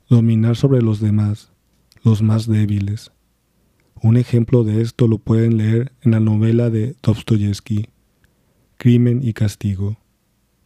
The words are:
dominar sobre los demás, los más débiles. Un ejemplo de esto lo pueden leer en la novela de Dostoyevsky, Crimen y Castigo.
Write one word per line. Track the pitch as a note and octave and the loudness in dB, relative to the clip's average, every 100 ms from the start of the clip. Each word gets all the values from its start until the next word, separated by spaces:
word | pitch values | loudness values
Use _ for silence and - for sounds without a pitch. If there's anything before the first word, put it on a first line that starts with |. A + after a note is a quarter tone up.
| - | 0
dominar | A#2+ A2+ A2 A2+ A#2 | 2 2 2 0 0
sobre | C#3 C3 | 0 2
los | A2+ G#2 | 0 0
demás, | G#2+ G#2+ G#2 G#2 - _ _ _ _ _ | -2 0 -2 -4 -12 _ _ _ _ _
los | A#2 G#2+ | 0 2
más | A2 A2+ A2+ | 0 0 0
débiles. | G#2+ G#2 G#2 G2+ G#2 - _ _ _ _ _ _ _ _ - | -2 0 -2 -4 -8 -12 _ _ _ _ _ _ _ _ -4
Un | A2+ A#2+ | 2 2
ejemplo | B2 A#2+ A2+ B2 | 2 0 2 0
de | A2 G#2+ | 0 -2
esto | A2+ - A#2+ | -2 0 0
lo | A2 | 0
pueden | - A2+ A2+ A2+ | 0 0 2 0
leer | G#2+ A2 B2+ _ | 0 -2 -4 _
en | - | 0
la | A2+ | 2
novela | A2 G#2+ A2+ A#2 A#2+ | 2 0 2 0 0
de | A2+ G#2+ - | -2 -4 -6
Dostoyevsky, | - A2 - A2 G2+ G2 - G#2 A2 _ _ _ _ _ _ _ _ - | -2 -2 0 -2 0 -4 -4 -6 -6 _ _ _ _ _ _ _ _ -2
Crimen | B2+ A#2+ A#2+ A#2+ | 2 2 2 0
y | B2+ | -4
Castigo. | A2 G#2+ - G#2 F#2+ G2+ A2 _ _ _ _ _ _ | -4 -4 -4 -6 -4 -6 -8 _ _ _ _ _ _